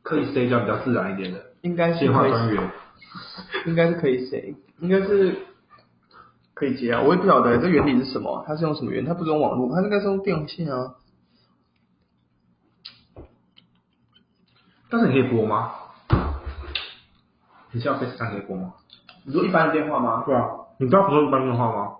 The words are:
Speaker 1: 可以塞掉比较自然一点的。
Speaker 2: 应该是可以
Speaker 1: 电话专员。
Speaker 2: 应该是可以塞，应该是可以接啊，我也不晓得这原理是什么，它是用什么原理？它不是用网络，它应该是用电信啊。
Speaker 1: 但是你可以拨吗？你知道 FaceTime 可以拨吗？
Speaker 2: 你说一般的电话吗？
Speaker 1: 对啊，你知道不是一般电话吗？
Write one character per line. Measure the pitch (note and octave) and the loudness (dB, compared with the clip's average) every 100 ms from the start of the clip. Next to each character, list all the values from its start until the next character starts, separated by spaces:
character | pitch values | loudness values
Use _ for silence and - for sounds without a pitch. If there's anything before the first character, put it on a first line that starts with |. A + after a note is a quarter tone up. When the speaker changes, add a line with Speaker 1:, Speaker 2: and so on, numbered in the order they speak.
Speaker 1:
可 | - D3+ | -2 -2
以 | C3+ | 0
塞 | C3 B2 | 0 0
掉 | A#2+ | 0
比 | G#2+ | 0
较 | A2 | -4
自 | C3 | -2
然 | A2 F#2+ | -2 -2
一 | F#2+ | -6
点 | F#2 | -8
的。 | F2+ - _ | -10 -16 _
Speaker 2:
应 | F3 E3+ | -6 0
该 | E3 | 0
是 | E3+ | 2
可 | C#3 | 2
以 | |
Speaker 1:
电 | |
话 | B2+ C3+ | 4 2
专 | A#2 A#2 | 2 0
员。 | G2+ F2+ - - _ - - - - - F#3+ E3+ | -2 -4 -10 -20 _ -20 -18 -16 -18 -10 -8 -2
Speaker 2:
应 | |
该 | E3 E3+ | 2 2
是 | E3+ | 2
可 | C#3+ | 0
以 | B2 - | 0 -2
塞， | - - - _ _ | -8 -10 -16 _ _
应 | E3+ | 0
该 | F#3+ | 2
是 | G3 G3+ F#3+ - - _ _ - _ _ _ - - _ _ | 4 4 4 0 -10 _ _ -20 _ _ _ -20 -20 _ _
可 | - C#3+ | -6 -4
以 | - | -2
接 | A#2+ | -2
啊， | A#2 | 2
我 | C3 F3+ | 4 4
也 | |
不 | F#3+ | 6
晓 | C3+ | 6
得 | A#2+ A#2+ | 6 4
这 | F3 | 4
原 | D3 C#3+ | 4 4
理 | B2 | 2
是 | C3 | 0
什 | - | -6
么， | - - - | -6 -6 -6
它 | D#3 | -2
是 | |
用 | D#3+ D3+ | -2 -2
什 | B2+ | -4
么 | |
原 | B2+ | -4
理？ | C#3 | -2
它 | F3 | -4
不 | |
是 | D#3+ | 0
用 | D3+ | 2
网 | C3+ B2 | 2 2
络， | B2 | 0
它 | E3 | 0
应 | G#3 | 2
该 | G3+ | 0
是 | G3+ | 0
用 | G3 | 0
电 | G3 D#3+ D3+ | 0 -2 -4
信 | - D#3+ | -6 -4
啊。 | B2+ C3 - _ _ _ _ _ _ _ _ _ _ _ _ _ _ _ _ _ _ - - _ - - _ _ _ _ _ _ _ _ _ _ _ _ _ _ _ _ | -4 -6 -12 _ _ _ _ _ _ _ _ _ _ _ _ _ _ _ _ _ _ -20 -20 _ -20 -20 _ _ _ _ _ _ _ _ _ _ _ _ _ _ _ _
Speaker 1:
但 | A#3 | 2
是 | G3 | 4
你 | |
可 | C3+ B2 | 4 2
以 | |
拨 | A#2 G#2+ | 2 2
吗？ | G#2+ A#2+ - - - _ B1+ C#2 - - - - - - - _ _ _ _ _ _ _ | 0 -2 -10 -18 -20 _ 0 0 -6 -10 -14 -12 -12 -12 -18 _ _ _ _ _ _ _
你 | A#2+ | -6
知 | C#3 | -4
道 | C#3 | -4
FaceTime | B2+ - A2 | -6 -6 -8
可 | G2+ | -8
以 | |
拨 | - F#2 | -10 -10
吗？ | F#2 - _ - - - C#3 | -10 -14 _ -20 -20 -20 -4
Speaker 2:
你 | |
说 | D3+ | -2
一 | F#3 | 2
般 | E3 D#3 | 2 2
的 | |
电 | D#3 D3+ | 0 0
话 | C#3 | -2
吗？ | A#2+ A2+ - | 0 -2 0
Speaker 1:
对 | B2+ | 0
啊， | - - - _ | 0 -6 -16 _
你 | C3 | 2
知 | |
道 | F#3+ G3 | 4 4
不 | D3 | 4
是 | C#3+ | 4
一 | |
般 | C3 | 2
电 | C3 A#2+ | 0 0
话 | A#2 | 0
吗？ | G#2+ G2+ | -2 -6